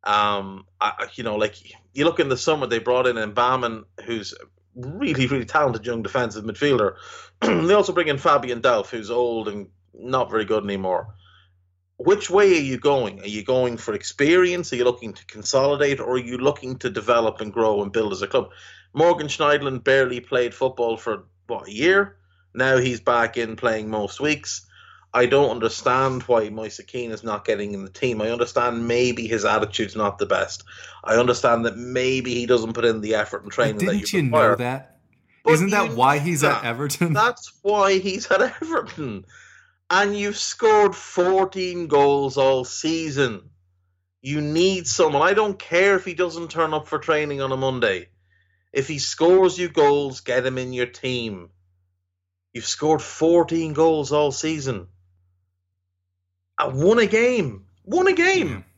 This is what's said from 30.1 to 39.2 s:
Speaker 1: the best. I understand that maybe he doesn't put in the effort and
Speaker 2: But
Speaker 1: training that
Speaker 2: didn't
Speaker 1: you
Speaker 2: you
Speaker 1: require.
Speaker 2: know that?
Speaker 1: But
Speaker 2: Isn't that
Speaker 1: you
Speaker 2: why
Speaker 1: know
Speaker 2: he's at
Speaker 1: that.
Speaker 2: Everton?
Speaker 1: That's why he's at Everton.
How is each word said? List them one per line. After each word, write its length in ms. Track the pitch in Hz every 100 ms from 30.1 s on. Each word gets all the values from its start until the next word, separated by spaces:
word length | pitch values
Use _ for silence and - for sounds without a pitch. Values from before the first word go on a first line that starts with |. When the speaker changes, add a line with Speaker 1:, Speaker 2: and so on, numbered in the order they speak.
| 98
Speaker 1:
the 80 | 98
best. 380 | 101 85 - - - - -
I 120 | - 110
understand 500 | 123 120 127 117 117
that 120 | 104
maybe 560 | 123 127 127 131 127
he 140 | 123 120
doesn't 260 | 123 113
put 120 | 110 117
in 160 | 113
the 140 | 107 110
effort 280 | 107 101
and 60 | 101
Speaker 2:
But 40 |
Speaker 1:
training 240 | - 117 104
that 80 | 185
Speaker 2:
didn't 260 | 101 -
Speaker 1:
you 80 | 190
Speaker 2:
you 60 | 139
Speaker 1:
require. 240 | 151 120
Speaker 2:
know 60 | 101
that? 420 | 123 135 - _ _ _ _ _
Speaker 1:
But 100 | -
Speaker 2:
Isn't 160 | 160 196
that 220 | 208 170
Speaker 1:
you 40 | 120
Speaker 2:
why 220 | 127 147
Speaker 1:
know 60 |
Speaker 2:
he's 200 | 160 160
at 200 | 147 117
Speaker 1:
that. 40 | 120
Speaker 2:
Everton? 460 | 117 143 - 170
Speaker 1:
That's 400 | 156 226 240 - _
why 380 | 202 208 196 190
he's 320 | 190 185 -
at 100 | 190
Everton. 840 | 247 - 320 330 - - 139 101